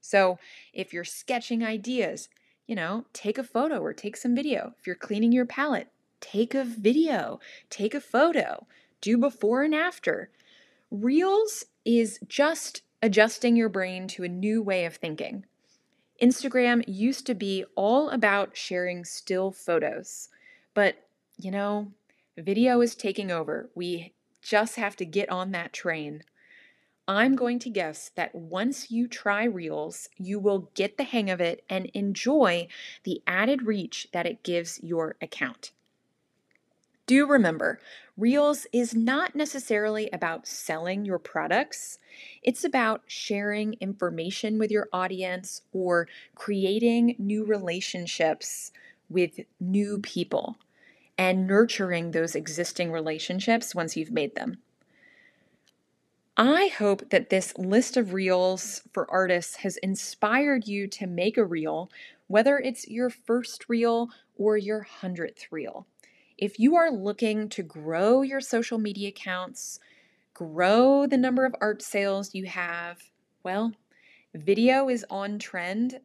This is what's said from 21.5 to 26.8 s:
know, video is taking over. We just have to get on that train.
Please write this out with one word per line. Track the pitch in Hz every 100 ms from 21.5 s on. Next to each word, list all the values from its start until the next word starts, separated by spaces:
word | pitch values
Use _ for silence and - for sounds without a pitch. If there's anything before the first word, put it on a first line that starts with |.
know, | 196 202 208 202 202 _ _ _ -
video | 165 196 247 240
is | 240
taking | - 208 196 196
over. | 170 151 151 -
We | - 175 175 170 _ _ _
just | - 208 220 -
have | 208 202
to |
get | 175 170 202
on | 185 185
that | 185 170
train. | - 180 160 151 151 - _ _ - - _